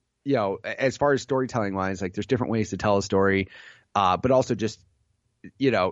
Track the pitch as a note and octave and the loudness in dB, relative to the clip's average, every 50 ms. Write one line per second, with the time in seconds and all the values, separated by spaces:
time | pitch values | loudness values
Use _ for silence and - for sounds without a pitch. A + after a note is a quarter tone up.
0 | _ _ _ _ - C#3 C#3+ B2 G#2 G2 G2 F#2+ - G2 A2 - C3+ C3+ A#2+ - | _ _ _ _ -4 -2 0 0 0 0 -2 -4 -6 -8 -6 -2 -2 -2 0 0
1 | D3 D3 C#3+ C3 - - C#3 C3 C3 B2 - B2 G#2+ G2 F#2+ F#2+ F#2 F#2+ G2 F#2+ | 2 2 2 0 0 -2 -2 -2 -2 -2 -2 -2 -2 -2 -2 -2 -2 -2 -4 -4
2 | G2+ F#2 F#2 - G#2 - C3 A#2+ - - A2 A2+ A2 G#2 - F#2 - G#2+ G#2 G2+ | -6 -6 -6 -6 -4 -2 0 0 0 -2 -2 -2 -2 -4 -4 -4 0 2 2 2
3 | G2 - - G2 G2 G2 G2 G2 F#2+ - - - - - - _ _ _ - G#2 | 0 0 0 2 2 4 2 2 0 -2 -8 -20 -20 -20 -20 _ _ _ 0 2
4 | G2 F2+ F#2 F2 - B2+ C3+ C3 C3 - B2 F#2+ A#2 C#3+ - - _ _ _ _ | 2 4 2 2 2 2 4 4 2 2 -2 -4 -4 -6 -6 -8 _ _ _ _
5 | _ _ _ _ _ _ _ _ - F#2 _ - C3 C3+ A2+ G2+ F#2 F#2 | _ _ _ _ _ _ _ _ -20 -18 _ -2 0 2 2 2 2 0